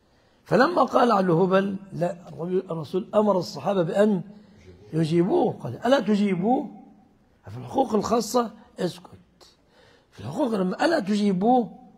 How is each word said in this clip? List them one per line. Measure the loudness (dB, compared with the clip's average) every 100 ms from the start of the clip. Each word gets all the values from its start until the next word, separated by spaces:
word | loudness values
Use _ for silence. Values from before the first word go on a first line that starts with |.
| _ _ _ _
فلما | 0 2 4 2
قال | 2 4 4
آل | 4 2
هبل، | 2 4 2 0 -6 -10
لا، | -6 -6 -6 -14
الرجل، | -12 -4 -4 -4
الرسول | -8 -6 -6 -2 0
أمر | 2 0
الصحابة | -2 -8 -4 0
بأن | 0 2 2 2 -4 -18 -20 -20 -20 -20 -8
يجيبوه. | -2 0 2 2 2 0
قال: | -2 -10 -4 0
"ألا | 2
تجيبوه؟" | 2 2 2 0 0 -2 -4 -14 -20 -20 _ _ _ _ -18
في | -16
الحقوق | -6 -2 0 0
الخاصة | 0 -2 0 -2 -2 -8 -18 -6
اسكت. | -6 -6 -20 -20 _ _ -20 _ _ _ _ _ _
في | -16
الحقوق | -10 -4 -2 0
لما: | -2 0 0
"ألا | 0
تجيبوه؟" | 0 0 0 2 2 2 0 -8 -20